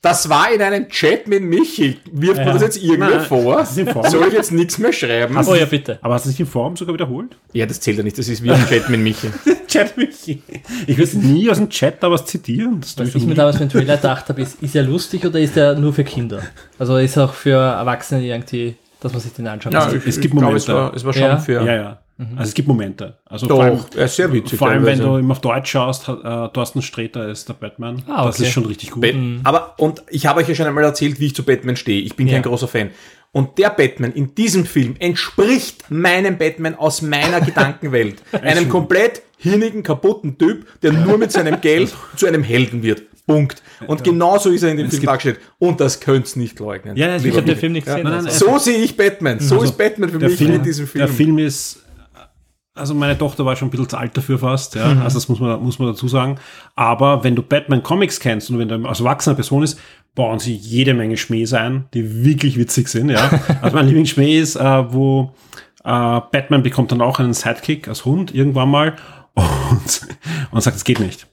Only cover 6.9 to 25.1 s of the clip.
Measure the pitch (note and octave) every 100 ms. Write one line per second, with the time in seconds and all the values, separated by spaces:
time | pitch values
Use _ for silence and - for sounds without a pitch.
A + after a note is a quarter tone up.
6.9 | E3 D#3+ B2+ B3 - _ A#2 A2+ - -
7.9 | G#2 G#2+ G2+ A#2 A2 A#2 B2+ A#2+ A#2 A2
8.9 | A#2+ A2 G#2+ A2+ E3+ - F4 - - -
9.9 | - - - - C#3 - - - B3 D#3
10.9 | C#3 D#3+ G#3 C3 D3 A3+ G3 G#3 - C#3+
11.9 | - F3+ E3+ - - - A#2+ A3+ G#3 C3+
12.9 | - B2+ C3+ B2 D#3 D3 C#3+ D3 - C3+
13.9 | C#3+ C3+ C3 - C3 C3 - C#3+ D3 C3
14.9 | E3 - F#3 F3+ D#3+ D3+ D#3+ C#3+ C#3+ D3
15.9 | C#3+ C#3 - A#2+ G2+ F#2 - - _ B2
16.9 | C3 C3 C#3+ C3+ - - C3 C3 A2+ A#2+
17.9 | A#2+ - C#3 B2 A#2 A#2 B2 A#2+ A#2 _
18.9 | _ B2+ A#2+ A2+ - A#2 G#2+ A2+ D#3 D3+
19.9 | C3+ B2+ A#2 - C#3+ B2+ - - C#3 C3
20.9 | B2+ B2 C3+ C3+ C#3+ D3+ A#2+ A#2 A#2 G#2
21.9 | G#2 _ _ A#2+ B2 A2+ - C#3 A#2+ G2
22.9 | F#2+ F#2+ - _ F#2+ - C#3 B2+ A#2+ -
23.9 | - C3 - F3+ C3 - - C#3 C#3 C3+
24.9 | C3+ C3+